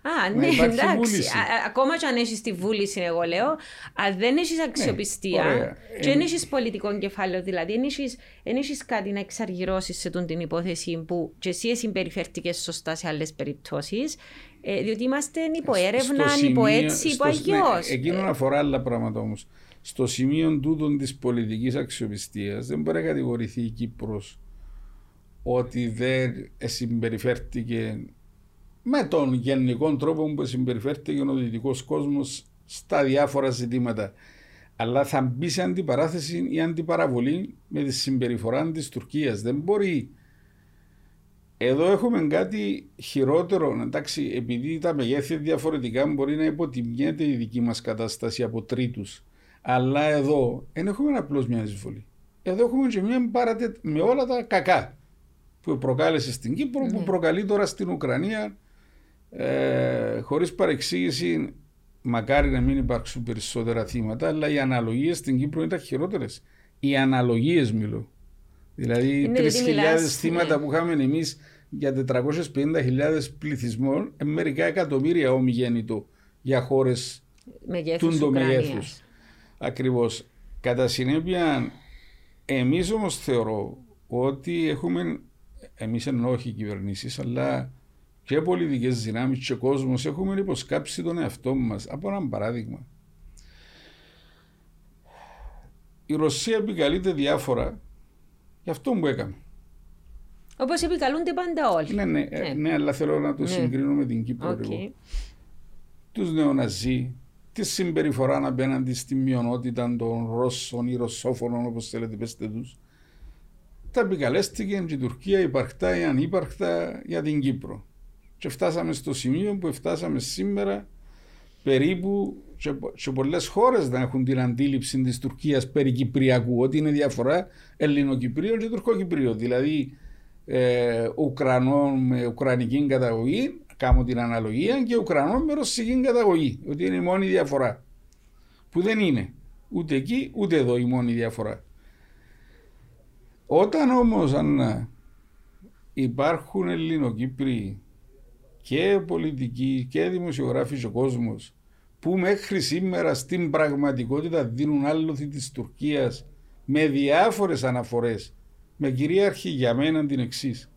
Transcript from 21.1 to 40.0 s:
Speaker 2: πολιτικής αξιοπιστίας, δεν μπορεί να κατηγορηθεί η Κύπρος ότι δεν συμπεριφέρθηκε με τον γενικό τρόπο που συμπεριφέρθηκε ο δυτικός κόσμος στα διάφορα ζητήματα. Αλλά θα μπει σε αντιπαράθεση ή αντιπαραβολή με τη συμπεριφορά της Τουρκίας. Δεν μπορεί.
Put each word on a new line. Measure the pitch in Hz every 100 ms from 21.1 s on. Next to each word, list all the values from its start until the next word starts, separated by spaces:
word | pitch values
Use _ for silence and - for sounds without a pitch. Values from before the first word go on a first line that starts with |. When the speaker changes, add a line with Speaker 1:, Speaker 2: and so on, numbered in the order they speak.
| -
Speaker 2:
πολιτικής | 127 120 110 110 127 120
αξιοπιστίας, | 139 - 110 104 - 107 101 104 120
δεν | 147
μπορεί | 151 160
να | 160
κατηγορηθεί | 143 127 120 110 123
η | 117
Κύπρος | 113 117 - 110 104 - - - - - - - - - _ - -
ότι | 123 123 123 123 120
δεν | 110 127 131 127 123 - -
συμπεριφέρθηκε | 117 - 120 117 113 110 123 123 - 123 117 117 110 107 - - - - - _ - -
με | 240 285
τον | 170 165 139
γενικό | 127 123 135 127 120 156 139
τρόπο | 147 160 156
που | 147
συμπεριφέρθηκε | 135 123 127 117 131 143 - 143
ο | 139
δυτικός | 135 120 110 131 127
κόσμος | - 151 143 143 135 - - _
στα | - - - 160
διάφορα | 139 135 143 139 135
ζητήματα. | 120 120 123 120 110 95 - - - - - - -
Αλλά | 117 127
θα | 135 143
μπει | 131 120 170
σε | 143
αντιπαράθεση | 180 180 165 127 160 170 147 170 -
ή | 160
αντιπαραβολή | 165 165 165 165 156 123 127 165 196 - _
με | 147
τη | 139
συμπεριφορά | 127 135 131 120 117 113 131 160
της | 160 -
Τουρκίας. | - - 151 143 104
Δεν | 110 143
μπορεί. | 165 208 196 151